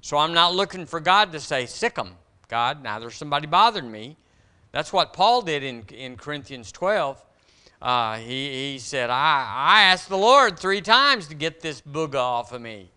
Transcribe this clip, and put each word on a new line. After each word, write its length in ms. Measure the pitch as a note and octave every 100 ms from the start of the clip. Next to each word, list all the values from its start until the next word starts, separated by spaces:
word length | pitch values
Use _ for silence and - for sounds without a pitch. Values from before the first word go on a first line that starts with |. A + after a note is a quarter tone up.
So 160 | - D3
I'm 160 | D3+
not 200 | E3+ E3+
looking 320 | F#3 G3 F#3+ D#3+
for 140 | E3
God 320 | D#3+ F#3+ G#3
to 80 | D#3+
say, 260 | C3 C#3 B2
"Sick 320 | - A#3 -
'em, 180 | G2+ F2+ _ _ _
God. 340 | A2+ A#2+ D3
Now 160 | C3 G#2+
there's 160 | A#2 -
somebody 320 | D3+ C#3+ D3+
bothering 420 | E3+ A3+ G#3 B2+
me." 280 | G#2+ A2+ D#3 _ _ _ _ _
That's 220 | C3+ D#3
what 200 | F#3+ D#3+
Paul 280 | - G3 B3
did 220 | F#3+ D3
in, 200 | C3+ A#2+ G2+
in 280 | A2+ C3 B2
Corinthians 560 | - D3 C#3 C3+ G#2+
twelve. 520 | - F3+ G#3 D3 C3+ _ _ _ _ _ _
Uh, 360 | - B2 A2+ A2
he, 560 | A2+ C3 C#3 C3 C#3
he 60 | C#3
said, 300 | A#2 C#3 A#2+
"I, 360 | B2 D3+ C#3+ B2
I 340 | G2+ D3 G#3
asked 260 | G3 F#3 -
the 80 | F#3+
Lord 420 | G#3 C4+ B3+ E3+
three 220 | F#3+ G3
times 460 | F#3+ A#3 C#4+ B3+ D#3
to 80 | D3+
get 260 | D#3+ D#3+
this 200 | D#3+ C#3
booga 340 | - D3 D#3 C#3
off 360 | B2+ A#2+ A#2
of 100 | B2
me." 300 | A#2 G#2+ F2+